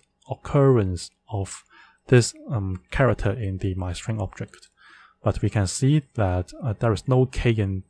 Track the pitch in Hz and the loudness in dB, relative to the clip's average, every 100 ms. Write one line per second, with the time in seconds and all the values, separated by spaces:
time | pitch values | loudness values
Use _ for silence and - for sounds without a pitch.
0 | _ _ - 120 - 147 135 123 95 90 | _ _ -14 -12 -2 4 6 6 2 -2
1 | - _ - 101 95 - _ - - _ | -10 _ -10 -6 -6 -10 _ -20 -20 _
2 | - 123 113 - 262 120 95 92 _ - | 4 4 4 -6 -6 -4 -4 -6 _ 0
3 | 127 104 104 110 101 95 101 92 90 87 | 2 2 -2 -2 -4 -4 -4 -4 -6 -8
4 | - 110 101 - - - - _ - - | -6 -4 -6 -8 -14 -14 -20 _ -20 -20
5 | - _ 107 - 104 110 92 - 135 151 | -20 _ -4 -2 -2 0 -2 0 2 2
6 | - - 95 90 - 311 143 101 117 98 | 0 -4 -2 -2 -4 -6 -6 -2 0 0
7 | - 127 127 - 123 110 98 95 | 0 2 2 0 0 0 -2 -4